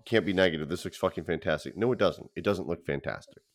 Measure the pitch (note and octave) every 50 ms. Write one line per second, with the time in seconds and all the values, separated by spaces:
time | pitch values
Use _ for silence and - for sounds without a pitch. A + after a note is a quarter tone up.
0 | - - A#2 A2 D#2+ G2+ F#2 F#2+ F#2+ F2+ E2 D2+ D2+ C#2+ F2+ - - F2+ - -
1 | F#2+ F2+ - F2 D#2+ F2+ E2 D#2 - F2+ D2+ D2 - C2+ - F#2 A2+ B2+ B2 G#2+
2 | G#2 F2 - - - - - F2 E2 G2+ G2+ F#2+ - D2 E2+ - - - C#2+ C#2
3 | - C#2 - - - - - - _ _